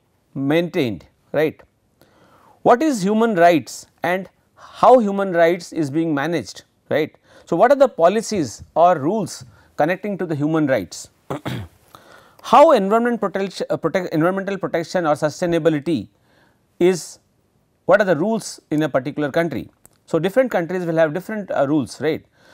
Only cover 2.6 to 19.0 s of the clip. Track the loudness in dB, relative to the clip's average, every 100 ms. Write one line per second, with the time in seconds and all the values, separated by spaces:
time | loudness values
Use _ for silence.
2.6 | 2 4 2 0 0 0 0 4 4 4
3.6 | -2 -12 -20 _ -4 -4 -8 _ _ _
4.6 | -20 2 6 6 4 -2 -2 2 2 0
5.6 | -6 -6 -4 -2 -2 -2 -2 -4 -8 -16
6.6 | -20 _ -4 -4 -4 _ _ -20 -6 2
7.6 | 4 6 2 4 2 2 -2 -4 -4 -8
8.6 | -6 2 4 4 0 -4 -6 -10 -20 -20
9.6 | _ -2 -2 -2 -6 -6 -6 -4 -2 0
10.6 | 0 0 -2 -12 -18 _ -12 -10 -8 -10
11.6 | -12 _ _ -20 _ -20 _ _ 4 6
12.6 | 8 6 2 0 0 -2 -4 -4 -6 -8
13.6 | -6 -4 -2 -4 -2 0 0 0 -4 -6
14.6 | -4 -4 -4 -2 0 0 -2 -2 -2 2
15.6 | 2 0 -2 -4 -6 _ _ _ _ _
16.6 | _ 0 2 2 -6 -20 _ _ _ _
17.6 | _ _ 2 2 4 0 -2 -4 -6 -16
18.6 | _ -2 0 -2